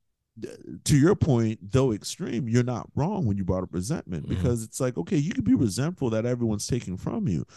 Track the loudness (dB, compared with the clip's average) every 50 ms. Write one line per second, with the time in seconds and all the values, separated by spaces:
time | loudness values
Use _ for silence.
0 | _ _ _ _ _ _ _ -14 -12 -12 -12 -14 -16 -14 -14 -6 0 4 6 6
1 | 6 6 4 4 4 4 4 4 4 2 0 -4 -4 -2 2 2 2 2 2 -2
2 | -4 -8 -10 -8 -6 -4 -4 -4 -2 2 2 2 2 2 0 -4 -6 -6 -2 -2
3 | -2 0 0 0 0 0 0 0 0 0 -2 -2 -2 -4 -4 -4 -4 -2 -4 -6
4 | -6 -6 -8 -6 -4 -4 -2 0 2 2 0 0 -2 -6 -6 -4 -2 -2 -2 -4
5 | -4 -2 0 0 0 0 -2 -2 2 2 4 4 4 2 0 0 -2 -2 -2 -2
6 | -2 0 0 0 0 0 0 0 0 0 0 -2 -2 -2 -4 -4 -4 -4 -8 -6
7 | -6 -4 -4 -2 -2 0 0 -2 -2 -6 -10